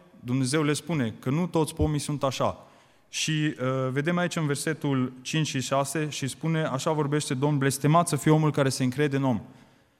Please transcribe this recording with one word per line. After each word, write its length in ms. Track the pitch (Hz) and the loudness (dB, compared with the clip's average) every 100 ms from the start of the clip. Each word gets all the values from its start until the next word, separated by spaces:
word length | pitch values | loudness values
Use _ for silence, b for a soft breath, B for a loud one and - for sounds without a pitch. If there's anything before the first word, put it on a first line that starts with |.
| - - | -20 -16
Dumnezeu 440 | 120 131 127 156 | -4 0 2 2
le 100 | 147 | 2
spune 400 | 147 - 160 117 110 | 0 -2 -2 -2 -2
că 100 | 131 | -2
nu 180 | 151 180 | 0 0
toți 280 | 165 147 - | 0 0 0
pomii 240 | 151 147 | 0 0
sunt 240 | - 143 | -4 -2
așa. 440 | 135 - 117 - B B B B B | -2 0 -2 -2 B B B B B
Și, 220 | - - | -6 -2
uh, 600 | 156 151 - 127 131 131 | 0 0 -2 -2 -2 -2
vedem 260 | 131 151 175 | -2 0 0
aici 180 | 175 170 | 0 -2
în 100 | 147 | -2
versetul 680 | 139 160 156 147 135 127 - | -2 -4 -4 0 0 0 -4
cinci 260 | - 156 151 | -4 -2 0
și 140 | 135 | -2
șase 480 | 123 135 139 160 151 | 0 0 0 -2 -4
și 180 | - 131 | -4 -6
spune, 360 | - 160 160 | -4 -2 0
„Așa 280 | 156 127 165 | 0 -2 -2
vorbește 420 | 156 143 151 - | 0 0 0 -2
Domnul, 260 | 127 147 143 | 0 2 2
blestemat 480 | 139 131 147 165 170 | 2 2 4 4 4
să 80 | 143 | 2
fie 160 | 156 | 4
omul 200 | 156 156 | 4 4
care 180 | 147 135 | 2 0
se 140 | 127 | 2
încrede 320 | 127 123 151 135 | -2 0 0 2
în 80 | |
om.” 180 | 135 110 - B B B B B | 2 0 -4 B B B B B